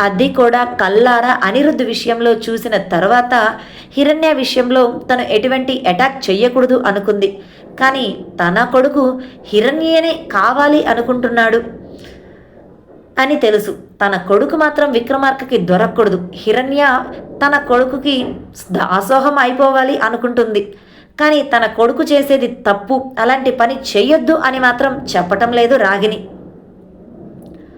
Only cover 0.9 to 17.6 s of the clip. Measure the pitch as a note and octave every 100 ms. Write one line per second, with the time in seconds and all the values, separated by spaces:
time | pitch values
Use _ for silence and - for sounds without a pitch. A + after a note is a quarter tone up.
0.9 | G#3 B3 A#3+ A#3+ B3 F#3+ B3 D4 A#3+ A#3
1.9 | A#3 A#3+ A#3 A#3 A3+ A3+ A3+ A3+ G3+ F3+
2.9 | E3+ F#3+ B3 B3 B3 A3 A3 - - -
3.9 | C4+ C#4+ D#4 D#4+ C#4 B3+ B3+ B3 C4 A#3+
4.9 | B3+ - B3 - G#3+ B3+ C4 C4 B3+ -
5.9 | F3+ C4+ C4 - G3 A#3+ B3+ B3+ B3+ G3+
6.9 | G3 G3+ G3+ G3 G3 - - - - C4
7.9 | C4+ A3 - - - F3 G3+ B3 B3+ C#4
8.9 | C#4+ B3+ B3+ - - - G#3 A#3+ D#4 D#4+
9.9 | D#4+ E4 - - G3+ G#3+ C4+ C#4+ D4+ C4+
10.9 | A#3 A#3 B3+ A#3+ A#3 A3+ A3+ - - -
11.9 | - - - - - - - - - -
12.9 | - - - C4+ D4 A3 G#3 G#3 - -
13.9 | - G3+ F#3+ F3 G3+ C#4 D#4 D4+ D4 C#4+
14.9 | A#3 A#3 C4+ C4+ C4 B3+ A#3 F3 F3+ A3
15.9 | - G#3+ F3+ - - A3 A#3 C4 C#4+ C#4+
16.9 | B3 - - - - C#4+ C#4+